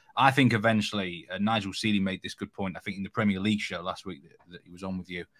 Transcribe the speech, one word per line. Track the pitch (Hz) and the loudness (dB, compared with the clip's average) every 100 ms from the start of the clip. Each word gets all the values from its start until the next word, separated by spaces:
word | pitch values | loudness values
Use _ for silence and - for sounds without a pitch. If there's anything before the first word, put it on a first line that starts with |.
| _ - | _ 4
I | 135 | 4
think | 131 123 | 6 6
eventually, | 113 113 107 101 104 92 85 - | 6 4 4 0 -2 -4 -2 -4
uh, | 92 | 0
Nigel | 104 113 98 | 0 0 -2
Seeley | 92 110 104 | -2 0 2
made | 98 92 | 0 -4
this | 90 | -8
good | - 98 | -10 -10
point, | - 95 78 | -6 -6 -6
I | |
think | - 95 | -10 -8
in | |
the | 98 | -6
Premier | - 104 95 | 0 0 2
League | 101 104 | 0 0
show | - 90 | -2 -6
last | 90 - 95 | -6 -8 -10
week | 78 | -12
that, | 82 - - | -16 -20 -20
that | 90 | -20
he | - | -20
was | 87 | -10
on | 95 92 | -6 -6
with | 90 | -8
you, | 87 85 | -10 -12